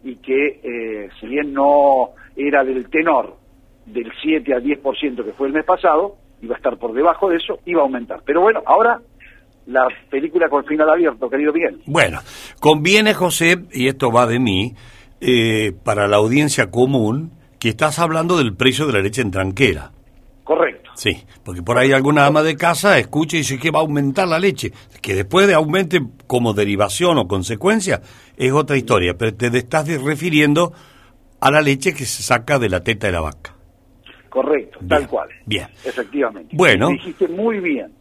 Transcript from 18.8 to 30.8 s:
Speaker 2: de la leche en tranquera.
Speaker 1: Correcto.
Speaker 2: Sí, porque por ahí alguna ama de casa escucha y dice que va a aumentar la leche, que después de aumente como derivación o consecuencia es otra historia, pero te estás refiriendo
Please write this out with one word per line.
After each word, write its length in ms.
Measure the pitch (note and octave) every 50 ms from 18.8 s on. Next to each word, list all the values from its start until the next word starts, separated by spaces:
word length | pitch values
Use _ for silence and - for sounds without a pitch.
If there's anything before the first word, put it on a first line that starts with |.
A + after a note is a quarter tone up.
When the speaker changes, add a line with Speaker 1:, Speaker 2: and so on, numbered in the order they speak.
| D#3
Speaker 2:
de 60 | D3 A#2+
la 60 | G2+
leche 220 | F#2+ G#2 A2 C3
en 80 | B2 G2+
tranquera. 600 | F2+ F#2+ F#2+ F#2+ F#2+ G2 C3+ A2 E2+ D2 C#2 - - - _ _ _ - - - _ _ _
Speaker 1:
Correcto. 460 | - D3+ E3 E3+ C3+ - - - - -
Speaker 2:
Sí, 300 | - - A#2 - - - - - -
porque 200 | _ - F2+ F2
por 160 | F2 F#2+ A#2+ B2
ahí 140 | B2+ C3+
alguna 340 | C3+ C3+ C3+ C#3+ D3+ D3 C#3+
ama 160 | C#3+ D3 D#3
de 140 | D#3 D#3+ D#3
casa 420 | C#3 E3 E3+ E3+ - - G3+ F#3 D#3
escucha 380 | - - - D3 E3 D#3 -
y 40 | D#3+
dice 180 | C#3 G#2+ C3+ B2+
que 120 | C3 E3
va 80 | D3+ D3+
a 20 |
aumentar 460 | D#3+ D#3 D3 C#3+ C#3 C#3 C3 E3 F#3+ F3+
la 100 | D#3+ E3
leche, 340 | F#3 G3+ C#3+ - - G#2 - - - _ _ -
que 120 | - - F#2+
después 320 | F#2+ G2+ G2 D3 F3+ G3
de 80 | G3+ F#3
aumente 460 | D#3 D#3 D3 D#3+ F#3+ G3 D#3 F3 F3 C#3 A2+ - _ -
como 260 | _ B2+ B2 A#2+ A2+
derivación 640 | G#2 G#2 G#2 G2+ G2+ F#2+ G#2 G2 - - F3 F3 E3 C#3
o 80 | G#2+
consecuencia 760 | F2 G2+ F#2+ F2+ - A#2 G2 - F#3+ A3 A3+ F#3+ F#3+ C3 - - - - - - _ _
es 160 | - B2 B2+
otra 240 | C3+ D3 D#3 D3+ C#3+
historia, 400 | C3 A#2 A2 B2 G2+ F2+ F2+ F2
pero 180 | F2 A#2 A2 A2
te 120 | A2+ B2 A#2+ A#2
estás 320 | B2+ A#2 - - D#3 D3+ D3+ E3+ C#3+
refiriendo 680 | B2+ C#3+ D#3 C#3+ D#3+ F3+ D#3 D3+ D3+ D3 D3 D#3 F3 E3+ E3+ -